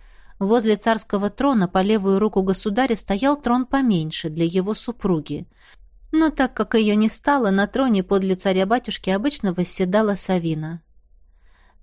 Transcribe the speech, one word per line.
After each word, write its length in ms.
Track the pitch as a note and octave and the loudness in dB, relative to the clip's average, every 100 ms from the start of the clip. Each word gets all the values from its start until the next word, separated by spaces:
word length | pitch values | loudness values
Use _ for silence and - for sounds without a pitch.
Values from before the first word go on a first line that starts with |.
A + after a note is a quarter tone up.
| - - - - | -20 -20 -18 -6
Возле 380 | G3 A#3+ A3 G#3 | 0 2 2 0
царского 520 | - A3 - G3+ G3+ | 0 -2 -2 -2 -2
трона 380 | - C#4 B3 F3+ | -2 0 2 2
по 140 | F#3+ | 2
левую 360 | F#3+ A3 F#3+ F#3+ | 2 2 2 2
руку 240 | G#3+ G3+ | 2 0
государя 520 | F#3+ F#3 A3 G3+ C4 G#3+ | 0 0 -2 0 0 0
стоял 400 | - G3 C4+ C#4+ | -2 -2 0 0
трон 260 | A#3+ A#3+ B3+ | 0 0 0
поменьше 640 | C#4 B3+ F#3 D#3 - E3 | 0 2 0 -2 -6 -6
для 160 | D#3 E3+ | -2 -2
его 280 | F#3 F#3 | 0 -2
супруги. 760 | G#3+ - A3+ G3+ E3 D3 D3 F3 _ _ - - - - | -4 -8 -4 -2 -2 -2 -10 -12 _ _ -20 -20 -20 -4
Но 160 | D#4 D#4+ | 0 2
так 240 | D4+ C4 | 2 0
как 220 | - G#3+ A3+ | -2 0 2
ее 200 | G#3+ G#3 | 2 2
не 140 | A3 | 2
стало, 420 | - - C#4+ A3 | 0 0 2 2
на 160 | G3 G#3 | 2 0
троне 360 | A#3+ C4+ G3+ | 0 2 2
подле 320 | F#3 G3 F#3+ F#3 | 2 0 0 0
царя-батюшки 760 | G3+ F#3 G3 A#3+ A#3+ - - | 0 0 2 0 -2 -8 -2
обычно 440 | F#3+ C4 - G3 | -2 -2 -2 -4
восседала 640 | F3 F3 - F#3 G#3 G#3+ F#3+ | -2 -2 -2 0 2 0 -2
Савина. 680 | - F#3 E3 D#3 D#3 E3+ _ _ _ _ - _ - _ _ _ | -2 -2 -2 -4 -6 -12 _ _ _ _ -20 _ -20 _ _ _